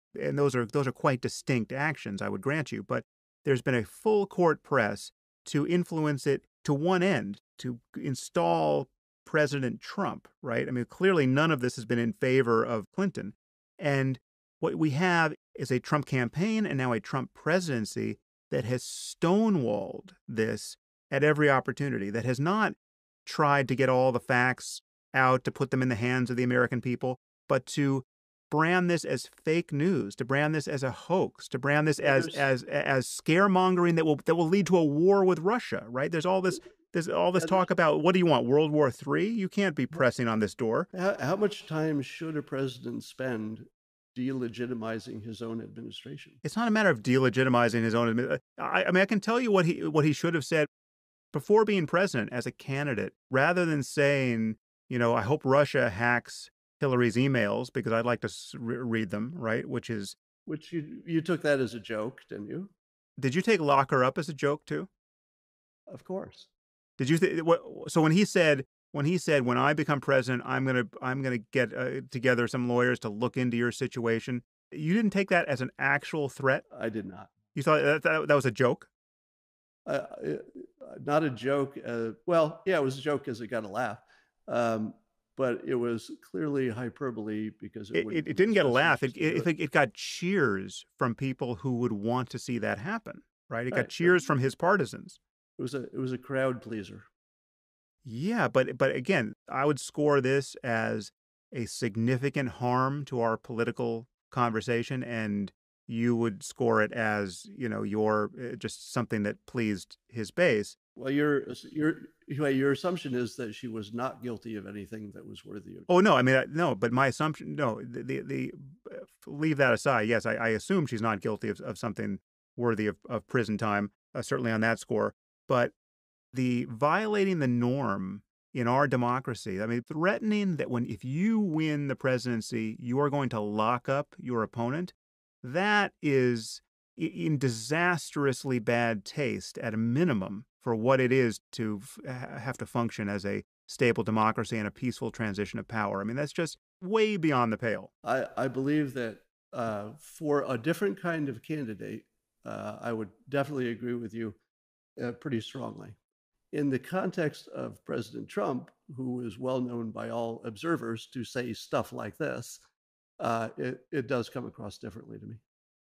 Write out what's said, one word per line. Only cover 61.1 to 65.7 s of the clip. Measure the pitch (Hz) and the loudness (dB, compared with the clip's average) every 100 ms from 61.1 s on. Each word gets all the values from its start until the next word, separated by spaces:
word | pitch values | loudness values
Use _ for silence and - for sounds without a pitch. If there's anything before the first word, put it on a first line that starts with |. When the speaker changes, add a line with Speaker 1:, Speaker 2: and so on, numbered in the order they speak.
| 160 | -2
Speaker 2:
took | 160 170 | 0 -2
that | 151 139 | 2 2
as | 120 | 2
a | 120 | -4
joke, | 101 110 107 - _ | -8 -6 -6 -8 _
didn't | - 104 | -12 -10
you? | 143 196 _ _ _ _ - | -10 -10 _ _ _ _ -4
Speaker 1:
Did | 131 | 0
you | 147 | 0
take | 208 208 | 2 2
"lock | 147 139 135 | 6 4 4
her | 143 | 4
up" | 127 135 | 4 2
as | 156 | -6
a | |
joke | 143 143 151 - | -2 0 0 -4
too? | 151 185 _ _ _ _ _ _ _ _ | -6 -6 _ _ _ _ _ _ _ _